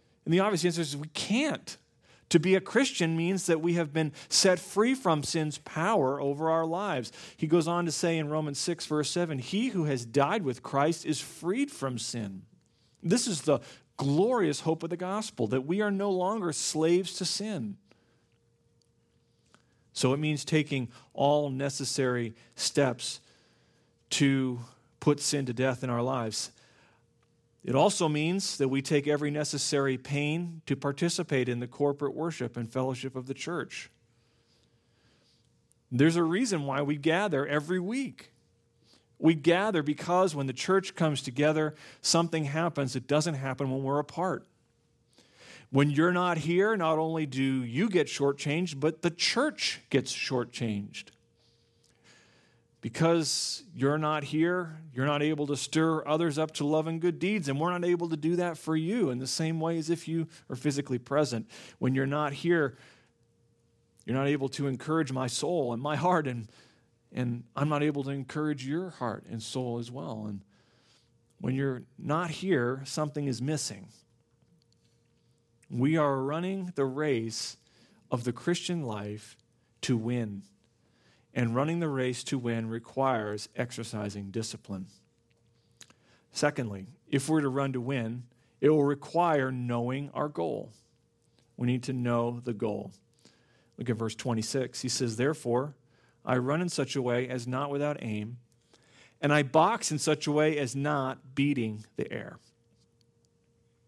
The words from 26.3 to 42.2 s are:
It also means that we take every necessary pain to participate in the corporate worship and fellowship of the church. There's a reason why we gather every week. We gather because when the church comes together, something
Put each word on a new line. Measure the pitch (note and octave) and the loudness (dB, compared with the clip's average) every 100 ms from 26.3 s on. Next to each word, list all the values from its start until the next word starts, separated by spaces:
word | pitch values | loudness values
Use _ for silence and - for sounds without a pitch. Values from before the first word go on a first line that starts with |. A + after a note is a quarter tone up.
| G#2 - _ _ _ _ _ _ _ _ _ _ _ | -4 -8 _ _ _ _ _ _ _ _ _ _ _
It | - | 0
also | C3 F#3+ - E3 | 4 4 4 0
means | D3 D#3+ F#3+ F#3+ - | 0 0 -2 -2 -2
that | C3+ | 0
we | C3+ | 0
take | C3+ D3 C#3+ | 2 0 2
every | D3 D3 | 0 0
necessary | D3 D3 D3 - D3 C#3 B2+ | -2 -4 -4 -2 0 0 -2
pain | C3 C#3+ D3 D#3+ F3 E3 | -2 -2 0 -2 -4 -8
to | - C#3 | -4 -2
participate | C#3+ C#3 E3+ - - C3+ B2 | -2 0 -2 -2 0 0 0
in | A#2+ | -2
the | A#2+ | -4
corporate | - C#3+ C#3+ C#3+ | 0 0 0 -4
worship | - E3 D#3 A#2+ B2 | -4 -6 -4 -6 -6
and | A2+ | -6
fellowship | C3 C3 B2 C3 | -2 -2 -4 -6
of | B2+ B2+ | -8 -8
the | |
church. | C3+ - E3+ D3+ - - _ _ _ _ _ _ _ _ _ _ _ _ _ _ _ _ _ _ _ - | -8 -6 -6 -6 -12 -16 _ _ _ _ _ _ _ _ _ _ _ _ _ _ _ _ _ _ _ -2
There's | B2 D#3 E3+ | 6 6 6
a | |
reason | D#3+ F3+ B3 F3+ | 2 2 0 0
why | C#3 C3+ | 0 0
we | C#3+ D3 | 0 0
gather | D3+ E3+ G#3 D3 C#3+ | 2 2 2 0 0
every | D3 D3+ F#3 | 0 0 -2
week. | F3+ B3+ C4 - - _ _ _ _ _ _ _ _ - | -2 -4 -6 -10 -20 _ _ _ _ _ _ _ _ 2
We | D#3+ | 4
gather | E3 D3+ E3+ G#3 F3+ | 6 6 4 4 0
because | D3 D3 - F3+ F#3 | 0 -2 2 4 4
when | D3+ C3+ | 2 -4
the | |
church | B2 - F#3+ F#3+ | -2 2 2 2
comes | - D#3+ C#3 | 0 0 0
together, | - B2 D3 D#3 D3+ D3+ - - | -4 2 2 4 0 -4 -18 -6
something | - E3 | 2 2